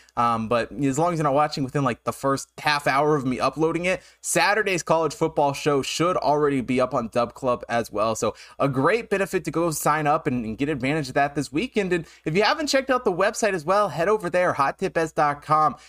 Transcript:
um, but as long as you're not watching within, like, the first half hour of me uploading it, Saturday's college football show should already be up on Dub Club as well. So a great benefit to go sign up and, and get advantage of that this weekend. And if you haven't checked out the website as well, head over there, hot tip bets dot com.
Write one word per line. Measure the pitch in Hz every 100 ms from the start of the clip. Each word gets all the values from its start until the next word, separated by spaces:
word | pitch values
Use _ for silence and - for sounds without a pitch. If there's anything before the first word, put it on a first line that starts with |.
| - -
um, | 117 113 110
but | 120 110
as | 104 139 135
long | 175
as | 165
you're |
not | 151
watching | 139 147 160
within, | 127 147
like, | 135 113
the | -
first | - 139 135 - -
half | 151 147 147
hour | 135 151
of | 151
me | 127 123
uploading | 135 147 160 165
it, | 180 190 - _
Saturday's | - 170 175 208 202 175
college | - 165 160
football | - 165 160 143
show | 135 151 143
should | 127 - 170 180
already | - 151 147 139
be | 117 127
up | 127
on | 135 113
Dub | 123 120
Club | - 131 120 -
as | 117 110
well. | 104 113 110
So | 110 - - -
a | 139
great | 131 147 214 -
benefit | 190 190 185
to | 165
go | 160 170
sign | 151 165 151 147
up | 160 156
and, | 123
and | 110 110
get | 143
advantage | 147 131 160 131
of |
that | 143 143 147
this | 135
weekend. | 143 254 220 190
And | 175 156 -
if | 170
you | 156
haven't | 214 311 294
checked | 269 269
out | 254
the | 247
website | 175 202 220 214
as | 190
well, | 151 196 202
head | 143 170
over | 214 175
there, | 180 175
hot | 131 139 -
tip | 190
bets | 170 160
dot | - 151 143
com. | - 156 151 -